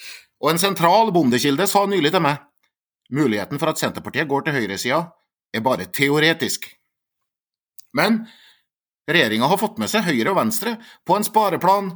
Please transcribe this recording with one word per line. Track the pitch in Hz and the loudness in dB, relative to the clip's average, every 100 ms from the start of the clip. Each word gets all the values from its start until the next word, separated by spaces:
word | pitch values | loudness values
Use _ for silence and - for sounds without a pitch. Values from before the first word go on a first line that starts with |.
| - - - _ | -20 -20 -20 _
Og | 139 | -2
en | 170 | 0
sentral | 196 185 170 202 226 | 0 2 4 4 4
bondekilde | 175 131 120 143 139 196 | 2 2 2 2 0 0
sa | 196 196 | 0 2
nylig | 196 143 | 0 2
til | 185 | 2
meg, | 151 147 - _ _ _ _ _ _ | 0 -2 -8 _ _ _ _ _ _
muligheten | 135 139 104 92 143 | -2 0 0 -4 -4
for | 156 | -4
at | 151 | -2
Senterpartiet | 127 92 107 123 151 | -4 -6 -8 -6 -2
går | 139 160 | -2 -2
til | 143 | -2
høyresiden | 101 98 120 151 170 - _ _ _ | -4 -4 -2 -2 -4 -12 _ _ _
er | 110 113 | -4 -2
bare | 104 90 | -2 -4
teoretisk. | - 139 151 156 160 117 - - - _ _ _ _ _ _ _ _ _ _ _ 131 | -2 0 2 2 0 -4 -6 -12 -20 _ _ _ _ _ _ _ _ _ _ _ 0
Men | 190 226 - - - _ _ _ _ _ - | 2 0 -4 -18 -20 _ _ _ _ _ -2
regjeringen | 165 120 110 131 | 0 2 2 2
har | 196 | 2
fått | 220 - | -2 -4
med | 104 | -2
seg | 214 175 | -2 0
Høyre | 127 117 | 0 0
og | 196 | 2
Venstre | 113 - 214 226 - - | 0 -2 -4 -8 -12 -8
på | - 196 | -2 0
en | 214 | 0
spareplan | 220 202 151 180 202 196 | 0 2 2 2 2 0